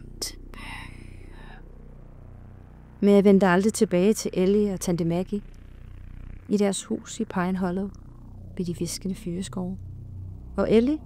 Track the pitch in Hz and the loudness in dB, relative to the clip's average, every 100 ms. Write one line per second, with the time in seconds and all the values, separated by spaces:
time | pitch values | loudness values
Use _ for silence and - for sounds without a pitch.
0 | - - - - - - - - - - | -16 -10 -10 -10 -16 -16 -12 -12 -14 -16
1 | - - - - - - - - - - | -18 -18 -18 -18 -18 -18 -20 -20 -20 -20
2 | - - - - - - - - - - | -20 -20 -20 -20 -20 -20 -20 -20 -20 0
3 | 196 202 196 196 190 175 202 - 214 175 | 8 8 10 8 8 6 4 2 2 4
4 | 190 214 - - 185 208 208 185 - 170 | 4 2 0 0 2 4 2 0 -2 0
5 | 165 170 190 208 - - - - - - | 0 0 -2 -6 -8 -16 -20 -18 -18 -18
6 | - - - - - 196 202 190 - 220 | -16 -16 -14 -16 -2 0 2 0 -4 -6
7 | - - 220 196 180 185 185 180 196 - | -6 -8 -4 -2 -2 0 -2 -2 -6 -8
8 | - - - - - - 175 165 170 - | -16 -18 -18 -16 -12 -6 -6 -4 -6 -6
9 | 185 190 - 175 190 - 185 190 - - | -6 -6 -6 -6 -6 -6 -6 -8 -10 -14
10 | - - - - - - 196 220 240 302 | -14 -14 -14 -14 -8 -2 4 4 4 0